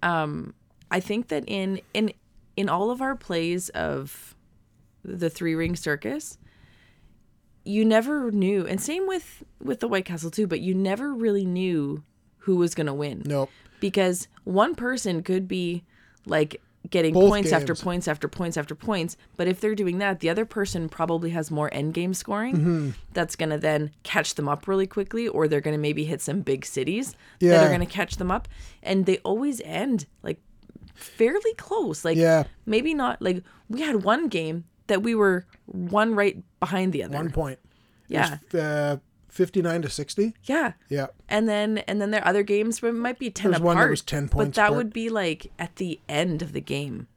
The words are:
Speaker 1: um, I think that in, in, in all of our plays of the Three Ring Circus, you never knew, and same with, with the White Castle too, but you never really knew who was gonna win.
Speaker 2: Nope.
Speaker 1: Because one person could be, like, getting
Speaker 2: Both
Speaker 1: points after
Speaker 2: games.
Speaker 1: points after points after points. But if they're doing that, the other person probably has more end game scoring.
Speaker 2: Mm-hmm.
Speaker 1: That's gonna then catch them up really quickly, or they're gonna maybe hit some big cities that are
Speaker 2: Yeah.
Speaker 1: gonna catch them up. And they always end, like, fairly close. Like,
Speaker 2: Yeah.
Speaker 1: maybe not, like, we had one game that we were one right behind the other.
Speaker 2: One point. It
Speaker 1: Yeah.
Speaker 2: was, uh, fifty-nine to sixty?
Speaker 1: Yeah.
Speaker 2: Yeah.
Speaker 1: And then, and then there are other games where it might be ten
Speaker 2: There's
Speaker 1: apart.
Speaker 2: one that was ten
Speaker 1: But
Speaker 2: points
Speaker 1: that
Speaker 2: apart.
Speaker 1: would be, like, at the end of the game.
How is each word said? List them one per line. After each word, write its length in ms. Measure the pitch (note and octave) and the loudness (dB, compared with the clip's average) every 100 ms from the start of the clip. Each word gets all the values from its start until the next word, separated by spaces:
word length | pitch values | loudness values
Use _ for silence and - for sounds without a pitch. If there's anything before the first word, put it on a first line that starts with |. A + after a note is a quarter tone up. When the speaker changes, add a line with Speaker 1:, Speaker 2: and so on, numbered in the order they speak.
Speaker 1:
um, 520 | F3 E3+ D3+ D3+ D#3+ - _ _ - | 0 0 -2 -4 -10 -14 _ _ -4
I 100 | F#3 | -4
think 280 | F#3 G#3+ A#3+ | -2 -4 -2
that 160 | - - | -6 -4
in, 340 | G3 F#3+ F#3+ - | -4 -2 -4 -4
in, 180 | G#3 G#3+ - _ - _ - | -2 -2 -2 _ -20 _ -4
in 120 | G3 | -2
all 220 | E3 G#3 | 0 0
of 100 | B3 | -2
our 160 | C4 C4+ | -4 -4
plays 540 | - F3 E3 F3+ F3+ | -4 -2 0 -2 -4
of 640 | - D#3 C#3 C#3 - - - _ _ _ _ _ _ | -4 -4 -4 -8 -14 -20 -20 _ _ _ _ _ _
the 260 | - F#3 E3+ | -12 -4 -4
Three 240 | E3 E3+ | -2 -2
Ring 200 | D#3+ E3 F3 | 0 -2 -2
Circus, 640 | - D3 G#3 C#4+ - - - _ - - _ _ _ _ _ _ _ _ | -2 -4 -4 -8 -8 -18 -20 _ -20 -20 _ _ _ _ _ _ _ _
you 200 | - G#3 | -4 2
never 460 | A3 A3 A#3 D4 B3 | 6 4 4 -2 0
knew, 360 | G#3 F#3+ G3+ F3 | 0 2 2 0
and 140 | F#3+ | -4
same 260 | - E4 F#4+ | -4 -2 -2
with, 340 | F#4 - - - _ | -4 -6 -20 -20 _
with 200 | - B3 | -6 -4
the 80 | A#3+ | -2
White 160 | G3+ | -2
Castle 260 | F#3+ F3 E3 | -2 -6 -6
too, 160 | - G#3+ | -2 -2
but 140 | F#3 | 0
you 140 | F3+ | 0
never 380 | F#3 F#3+ G3+ C#4 | 0 0 0 -4
really 320 | C4 A3+ G3+ | -2 0 2
knew 600 | F#3+ F3+ F#3 E3+ C#3+ D3+ - _ _ _ | 0 -2 0 0 -2 -6 -10 _ _ _
who 180 | - F3+ | 0 2
was 180 | F3 | 2
gonna 200 | E3+ D#3 | 2 -2
win. 280 | C#3 D3 C3 | -2 -4 -6
Speaker 2:
Nope. 260 | D3 C#3+ C3+ - - _ | -2 -2 -2 -6 -20 _
Speaker 1:
Because 480 | G3 F#3+ F#3 F3+ - - | -2 2 2 0 -6 -14
one 300 | - F#3 A#3+ E4+ | -2 2 2 2
person 460 | A#3+ B3+ A3 E3+ | -4 -2 -2 -2
could 260 | E3+ F#3 F#3 | 0 -2 0
be, 360 | F#3 F3 F3 - _ _ _ - | -2 -2 -4 -8 _ _ _ -2
like, 340 | D#3 D3+ - _ _ - | 0 0 -2 _ _ -2
getting 240 | F#3 E3 | 2 4
Speaker 2:
Both 140 | E3 G3 | 8 8
Speaker 1:
points 220 | G#3 F#3 | 8 4
after 220 | D#3+ C#3+ | 2 2
Speaker 2:
games. 80 | D#3 | -2
Speaker 1:
points 260 | F#3 F3 F3+ | -2 -2 -2
after 200 | D3+ D3 | -4 -4
points 280 | - F3 E3 | -4 -4 -2
after 180 | D3 | -4
points. 420 | D3+ - G3+ E3+ - _ - | -6 -4 -2 -2 -6 _ -2
But 120 | F3 | 0
if 120 | F3+ | 2
they're 140 | G#3+ | 0
doing 240 | G#3+ F#3+ F3+ | 0 0 0
that, 220 | G3+ F#3+ | 0 0
the 80 | E3 | 0
other 140 | E3+ | 0
person 440 | A3 - G3 F3+ D#3+ | -2 -2 -2 -2 -6
probably 420 | - D#3+ E3 E3+ | -2 0 0 0
has 200 | E3+ D#3 | -4 -2
more 180 | D#3 D3+ | -2 -2
end 220 | - D3 | -2 -4
game 200 | D#3+ F3 | -2 -2
scoring. 420 | F#3 - G3+ A#3 F3 | -4 -4 -4 0 2
Speaker 2:
Mm-hmm. 340 | D#3+ E3 C#3+ A2+ - | 2 2 -2 -6 -8
Speaker 1:
That's 220 | - E3 - | -4 -4 -2
gonna 220 | D#3+ D3+ | -2 0
then 320 | D#3 D3+ D3+ - | 0 0 -2 -8
catch 320 | - G3+ D3+ | -4 -2 -2
them 140 | - D3 | -4 -4
up 200 | D3 - | -4 -2
really 180 | F#3+ F#3+ | -2 -2
quickly, 400 | - G3 A3+ A#3 | -4 -4 -4 -2
or 200 | - D#3 | 0 2
they're 120 | D3 | 2
gonna 180 | D3 D3+ | 0 -2
maybe 260 | D3 D3+ | 0 -2
hit 160 | D3+ C#3+ | -4 -4
some 200 | - C#3 | -4 -4
big 220 | C#3 C3+ | -2 -4
cities 500 | - - C3+ G3 C4 - - - | -4 -4 -2 -2 -6 -12 -20 2
that 60 | F3 | 6
are 160 | E3+ D#3 | 8 8
Speaker 2:
Yeah. 40 | |
Speaker 1:
gonna 140 | F3 F3 | 6 0
catch 300 | F#3+ F3 - | -2 -4 -2
them 140 | F3+ | -2
up. 180 | F#3+ - - - - | -2 -4 -14 -18 -14
And 240 | - G3 F#3 | -2 2 4
they 120 | F#3+ | 2
always 420 | F#3 G#3 C#4 A#3+ | 2 0 0 -4
end, 420 | - E3 B3 A3+ C#3+ _ | -6 -4 0 -2 -2 _
like, 180 | - - _ - - - - | -8 -8 _ -20 -20 -20 -20
fairly 600 | - - - A3+ F4+ A4 A4+ | -20 -20 2 2 4 -2 -4
close. 480 | - E4 D4 D#3 | -4 -2 -2 -2
Like, 120 | E3 E3 | 0 4
Speaker 2:
Yeah. 280 | E3 D#3+ D3 - | 6 6 4 -6
Speaker 1:
maybe 300 | - G#3+ D4 | 0 0 2
not, 260 | D#4 B3 - | 0 -2 0
like, 220 | - F#3 F3+ - _ | -2 -2 -6 -20 _
we 140 | A#3 | -4
had 200 | D#4 A#3 | 0 0
one 240 | F#3+ A#3+ E4 | 2 2 2
game 360 | F#3+ D#3+ E3 E3+ _ - | -2 -4 -6 -10 _ -2
that 160 | G3 | 0
we 120 | A3 | 2
were 320 | A3+ G3+ F3+ F3+ _ - | 4 4 4 -2 _ -14
one 480 | F#3+ F3 G3 A3 | -8 0 2 2
right 280 | G#3+ G3+ - - _ | 4 2 0 -14 _
behind 320 | D#3 F#3 F#3 | -2 0 0
the 100 | D3 | -2
other. 140 | F#2 C#3+ | -4 -4
Speaker 2:
One 140 | E3 | -4
point. 280 | D3+ D3+ C3 _ _ _ _ _ | -2 -4 -6 _ _ _ _ _
It 60 | |
Speaker 1:
Yeah. 240 | - - D3 - | 0 0 0 -4
Speaker 2:
was, 80 | E3+ | -2
uh, 360 | D3+ D3+ D3 C#3+ _ _ _ | 0 0 0 -2 _ _ _
fifty-nine 540 | - F3+ G3 E3+ E3 | 0 0 2 2 0
to 80 | D3+ | -2
sixty? 420 | - D3 - G#3+ A3 | -6 -6 0 -2 -2
Speaker 1:
Yeah. 280 | - C#4+ C4+ - _ | -2 0 0 -4 _
Speaker 2:
Yeah. 200 | C#3+ C3+ - - | -4 -4 -8 -2
Speaker 1:
And 180 | G#3+ A3+ | 0 2
then, 320 | G#3 G#3+ G#3+ - | 2 0 -2 -2
and 140 | G3+ | -2
then 100 | G3+ | 0
there 120 | G#3+ | 0
are 60 | - | 2
other 140 | G3 | 2
games 380 | G3+ G#3 G#3+ A3+ | 2 2 0 0
where 80 | A#3 | -2
it 40 | |
might 240 | A#3 A#3+ B3 | -2 -4 -4
be 120 | B3+ | -8
ten 200 | - G3 | 0 2
Speaker 2:
There's 100 | F3 | 4
Speaker 1:
apart. 160 | E3+ F3 | 4 6
Speaker 2:
one 80 | |
that 60 | B3 | 6
was 100 | - | 4
ten 240 | - D3+ C#3+ | -2 -4 0
Speaker 1:
But 60 | |
Speaker 2:
points 240 | - E3+ F3+ | 0 2 4
Speaker 1:
that 100 | G#3 | 4
Speaker 2:
apart. 80 | A3+ | 4
Speaker 1:
would 140 | A3+ | 0
be, 160 | A3 A3+ | -4 -2
like, 420 | A3 F#3 D#3+ - - | 0 0 -2 -8 -10
at 180 | E3+ - | -10 -6
the 240 | F#3 D#3 _ | -6 -6 _
end 320 | D3 F3+ D#3 | -2 0 0
of 120 | D#3+ | -4
the 60 | C#3+ | -8
game. 460 | C#3+ C#3 C#3+ A2+ - | -4 -6 -4 -8 -12